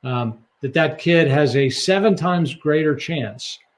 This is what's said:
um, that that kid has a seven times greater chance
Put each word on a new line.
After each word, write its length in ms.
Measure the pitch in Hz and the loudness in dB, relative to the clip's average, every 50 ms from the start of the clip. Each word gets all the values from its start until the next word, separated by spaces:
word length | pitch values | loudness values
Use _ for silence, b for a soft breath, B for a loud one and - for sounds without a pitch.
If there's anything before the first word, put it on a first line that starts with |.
| - | -8
um, 360 | 131 127 123 120 113 110 - _ _ _ _ | -6 -4 -2 -2 -4 -6 -8 _ _ _ _
that 140 | - 135 131 | -8 -4 0
that 240 | 165 160 151 151 - | 0 0 0 -2 -4
kid 300 | - 170 170 170 165 147 | -2 2 2 4 4 4
has 260 | 135 143 151 135 117 | 4 2 2 2 2
a 160 | 139 139 131 | 2 0 0
seven 460 | 131 - - - 190 196 202 220 196 | 0 -2 0 0 0 2 4 2 2
times 380 | - 156 180 180 175 170 131 - | 2 0 0 0 0 0 -2 -4
greater 420 | - - 151 151 156 156 151 147 | -4 -2 0 0 2 2 0 0
chance 640 | 139 - - 165 151 123 104 104 127 - - - - _ _ _ | -2 -4 -6 -6 -4 -4 -6 -8 -12 -14 -14 -14 -16 _ _ _